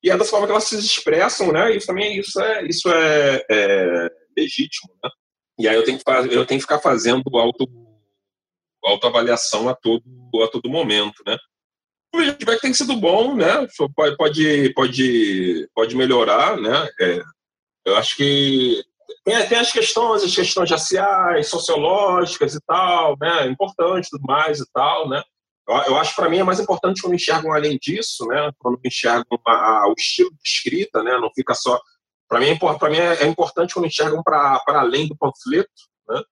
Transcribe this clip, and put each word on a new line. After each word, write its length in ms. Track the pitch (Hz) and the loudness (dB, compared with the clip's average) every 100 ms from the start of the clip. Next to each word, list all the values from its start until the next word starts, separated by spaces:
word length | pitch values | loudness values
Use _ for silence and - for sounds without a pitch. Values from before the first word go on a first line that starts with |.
E 80 | 180 | 2
é 80 | 185 | 2
dessa 120 | 214 | 2
forma 160 | 214 202 | 0 2
que 40 | |
elas 140 | 214 | 0
se 120 | 208 214 | 0 -4
expressam, 760 | 214 - - 170 202 - 185 | -2 -2 0 2 2 0 0
né? 240 | 156 226 202 | 2 2 0
Isso 100 | - | -2
também, 320 | 180 208 196 | -4 -4 -4
isso 220 | 202 196 | -6 -4
é, 260 | 220 208 - | -2 -2 -4
isso 220 | 160 185 | -4 0
é, 540 | 165 160 151 139 131 - | 2 2 4 2 0 0
é 640 | 107 98 98 90 85 85 - _ - | 0 2 2 2 0 -4 -10 _ -4
legítimo, 560 | 156 - - - - _ | -4 -2 -6 -6 -14 _
né? 40 | - _ _ _ _ - | -14 _ _ _ _ -2
E 80 | 110 | 2
aí 80 | 113 | 4
eu 80 | |
tenho 140 | 117 131 | 2 0
que 60 | |
faz-, 220 | - 131 127 | 0 0 2
eu 180 | 120 | 0
tenho 140 | 127 135 | 0 -2
que 60 | |
ficar 160 | - 147 | 0 0
fazendo 420 | - 120 113 127 131 117 | 2 0 2 0 0 0
auto-, 320 | 117 - 127 120 113 _ _ _ _ _ _ _ _ _ | 0 0 -6 -6 -20 _ _ _ _ _ _ _ _ _
autoavaliação 840 | - - 120 117 120 117 - 107 120 | -2 2 2 2 2 0 0 -2 -2
a 60 | 127 | -2
todo, 260 | 113 117 127 127 - 113 | 0 -2 -4 -20 -6 0
a 60 | 113 | 0
todo 200 | 127 123 | -2 -4
momento, 540 | 160 135 104 104 - | -4 0 0 -2 -8
né? 120 | - - _ _ _ _ _ _ _ | -8 -8 _ _ _ _ _ _ _
O 40 | 339 | -2
feedback 420 | 294 285 226 226 | -2 -2 -2 0
tem 140 | 262 | 0
sido 200 | 247 269 247 | -2 -2 0
bom, 380 | 175 196 247 | 2 4 2
né? 320 | 254 170 294 254 - 143 143 | 2 2 2 -2 -4 -4 0
Pode, 200 | 151 147 | 0 2
pode, 560 | 151 151 156 147 135 | 0 2 2 2 2
pode, 920 | 135 131 127 131 120 104 95 90 82 73 | 2 -2 2 2 2 2 0 -2 -2 -4
pode 220 | - 113 127 | -2 -2 0
melhorar, 640 | 131 123 113 - - - | 2 2 4 2 2 0
né? 280 | 110 139 - - | -2 -2 -4 -2
É, 220 | 92 87 - _ _ _ _ _ 95 | -2 -2 -8 _ _ _ _ _ -2
eu 100 | 98 | 0
acho 180 | - - | 0 -2
que 680 | 143 139 139 135 127 110 - _ - - | 0 2 2 2 0 -2 -6 _ -20 -6
tem, 240 | - 233 226 | -2 0 2
tem 100 | 233 | 0
as 140 | 233 | 0
questões, 500 | 226 220 226 233 214 | 0 0 0 2 2
as 120 | 185 | 0
questões 360 | 190 175 190 165 | 0 0 0 0
raciais, 760 | 160 - 185 202 196 - - - | 0 0 0 2 2 2 0 -2
sociológicas 1080 | 170 - 151 156 196 202 185 170 - 143 | -6 -2 0 2 2 2 0 -2 -2 -4
e 60 | 143 - | -4 -4
tal, 500 | 170 185 175 160 139 | 0 2 2 0 0
né? 280 | 156 165 131 | -2 0 -2
Importante, 640 | 135 190 - 170 185 175 | -2 -6 0 0 0 -4
tudo 160 | 143 135 | -10 -4
mais 340 | 185 233 226 | 0 0 -2
e 60 | - | -4
tal, 340 | 135 120 - - | -2 0 0 -2
né? 140 | 139 - _ _ _ - | -4 -6 _ _ _ -2
Eu, 80 | 117 117 | 0 2
eu 100 | 139 | 0
acho 140 | 156 | 0
que 100 | - | -2
pra 80 | 170 | 0
mim 80 | 175 | 2
é 80 | |
mais 160 | 185 185 | 2 0
importante 400 | 196 175 185 190 | 0 0 0 -2
quando 140 | 180 | -2
enxergam 360 | 175 - 202 160 | -2 0 -2 0
além 280 | 151 151 135 | 0 0 -2
disso, 460 | - 190 - - 117 | -4 -4 -6 -8 -4
né? 240 | 139 147 139 | -2 -4 -4
Quando 200 | 123 127 | -4 -2
enxergam 540 | 127 - 120 120 117 120 - | -4 -2 0 0 -2 -4 0
a, 60 | |
a, 360 | 117 - - 104 | 2 2 2 2
o 60 | - | 0
estilo 320 | - - 359 | -4 2 0
de 140 | - | 0
escrita, 580 | - - - 165 208 - | -6 -4 -2 -4 -2 -2
né? 140 | 117 123 | -2 -2
Não 140 | 113 | -2
fica 200 | - 127 | -4 -4
só. 260 | 120 131 123 - _ _ _ _ | -2 0 -2 -4 _ _ _ _
Pra 100 | 117 | 0
mim 80 | 139 | 2
é 40 | |
impor-, 280 | 160 170 147 | 2 0 0
pra 120 | 151 | 0
mim 80 | 156 | 2
é, 240 | 175 170 | 2 2
é 40 | 151 | 2
importante 460 | 160 - - 175 | 2 -2 0 -2
quando 140 | - 165 | -2 -4
enxergam 360 | - 151 156 | 0 0 0
pra, 360 | 160 151 143 135 - | 0 2 2 2 2
pra 140 | 143 | 0
além 280 | 127 135 156 | 2 0 -4
do 80 | 156 | -2
panfleto, 540 | 135 - 247 320 392 _ _ _ - | -4 -4 -2 -2 -2 _ _ _ -8
né? 160 | 226 453 | -8 -8